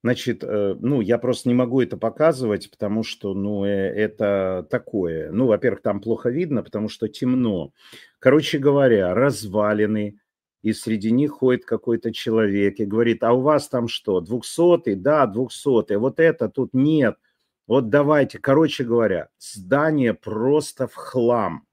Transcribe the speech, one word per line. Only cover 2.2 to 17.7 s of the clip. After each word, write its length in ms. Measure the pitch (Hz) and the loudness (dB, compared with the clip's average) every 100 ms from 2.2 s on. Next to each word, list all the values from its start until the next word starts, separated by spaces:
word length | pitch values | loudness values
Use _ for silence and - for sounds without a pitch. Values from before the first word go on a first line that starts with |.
| 156 135 120 98 - | 2 2 -2 -2 -4
потому 320 | _ 104 107 | _ -4 -2
что, 320 | 110 - 101 95 | -4 -8 -6 -4
ну, 280 | 101 104 | -4 -2
э, 60 | 101 | -2
это 1000 | 98 95 104 107 - 104 98 95 92 85 | -2 -2 -2 -4 -2 0 0 -2 -4 -4
такое. 640 | 123 - 107 87 80 78 | -6 -4 -4 -2 -4 -4
Ну, 140 | 92 127 | 0 2
во-первых, 360 | 104 123 101 | 2 2 0
там 180 | 110 101 | -4 -4
плохо 280 | 113 107 120 | -2 -2 -2
видно, 340 | 131 175 123 | -2 -2 -4
потому 260 | - 104 107 | -4 -6 -6
что 180 | - 110 | -6 -8
темно. 640 | - 127 127 120 95 71 _ - - - _ | -4 -2 0 0 -2 -6 _ -20 -20 -20 _
Короче 380 | 127 147 156 151 | 4 4 2 0
говоря, 560 | 139 143 135 107 90 | 2 4 6 4 4
развалины, 1040 | 95 139 101 101 104 104 107 104 107 104 104 _ _ _ _ | 2 0 0 -4 0 0 2 0 0 -4 -10 _ _ _ _
и 100 | 107 | -4
среди 380 | 107 - 110 107 | -4 -4 -2 0
них 220 | 123 147 | 2 0
ходит 320 | 147 127 127 - | 0 0 0 -2
какой-то 460 | 113 - 117 113 | -6 -2 -4 -4
человек 680 | 110 - 110 107 101 101 98 | -6 -2 0 2 2 0 0
и 60 | 101 | -2
говорит: 380 | 110 117 113 | 0 2 2
«А 80 | 117 | 2
у 80 | 127 | 2
вас 280 | 139 147 - | 4 2 0
там 180 | 127 117 | -4 -4
что, 340 | - - 92 | -6 -2 -2
двухсотый?» 760 | 85 120 - - 175 170 120 98 | -2 -8 -6 2 4 4 0 -2
«Да, 320 | 110 151 123 | 0 2 2
двухсотый». 680 | 104 131 - 143 117 - 101 | -2 -6 -6 0 0 0 -2
«Вот 220 | 127 - | -2 2
это 300 | 165 160 110 | 0 2 -6
тут 240 | - 120 | -4 -2
нет. 420 | 131 147 156 120 - _ _ _ _ | 0 2 2 0 -2 _ _ _ _
Вот 220 | - | -2